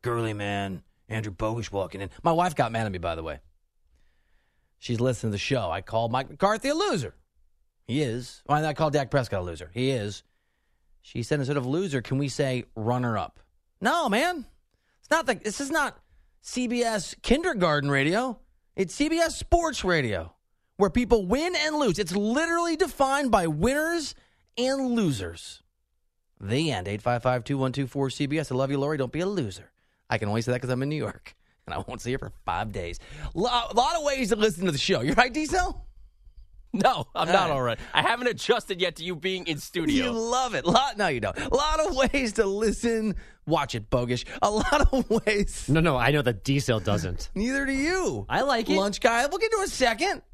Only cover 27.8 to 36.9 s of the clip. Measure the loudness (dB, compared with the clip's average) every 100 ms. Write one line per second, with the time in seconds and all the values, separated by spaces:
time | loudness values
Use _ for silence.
27.8 | -4 -2 -4 -2 -2 -2 -2 -2 0 0
28.8 | -2 -2 -4 -2 -2 -2 -4 -6 -18 _
29.8 | _ _ _ -2 0 -2 0 -2 -2 -2
30.8 | -2 -4 -6 -8 -18 -20 _ _ -10 -8
31.8 | -8 -8 -6 -6 -6 -10 -4 -4 -4 -6
32.8 | -8 -10 -14 -12 -8 -2 2 2 2 2
33.8 | 2 2 0 0 0 2 2 2 -2 0
34.8 | 0 0 2 4 2 2 -2 0 -2 -4
35.8 | -12 -18 -20 _ -20 -20 -20 -20 -8 2
36.8 | 2